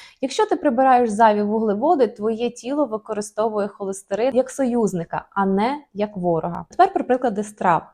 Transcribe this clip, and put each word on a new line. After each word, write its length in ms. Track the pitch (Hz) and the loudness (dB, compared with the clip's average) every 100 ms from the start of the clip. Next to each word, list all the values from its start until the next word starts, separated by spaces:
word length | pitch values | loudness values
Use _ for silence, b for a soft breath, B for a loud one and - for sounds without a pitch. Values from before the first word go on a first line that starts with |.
| B B | B B
Якщо 260 | 254 - 427 | -6 -2 0
ти 100 | 349 | 0
прибираєш 540 | 294 233 262 247 240 | 0 2 4 4 4
зайві 320 | 208 226 208 | 4 4 4
вуглеводи, 680 | 208 220 220 202 285 349 226 | 0 0 0 0 2 2 2
твоє 420 | - 214 220 240 | 0 -4 -2 -4
тіло 340 | 240 233 285 | -6 -6 -2
використовує 840 | 277 214 - 208 208 - 220 214 202 | -2 -4 -6 -8 -8 -2 -2 0 -4
холестерин 680 | - 196 196 - 196 247 240 | -6 -8 -8 -6 -2 0 0
як 140 | 254 | -2
союзника, 720 | - 269 240 208 190 165 156 - | -2 0 2 0 -2 -6 -8 -6
а 160 | - 196 | -2 0
не 320 | 196 226 294 - | 2 0 -2 -10
як 220 | 190 208 208 | -6 -6 -4
ворога. 500 | 175 165 170 175 165 | -2 0 -2 -8 -12
Тепер 220 | - 381 | 2 2
про 120 | 370 | 2
приклади 380 | 262 254 254 202 | -2 0 0 -4
страв. 400 | 208 - 202 165 - | -8 -4 0 0 -2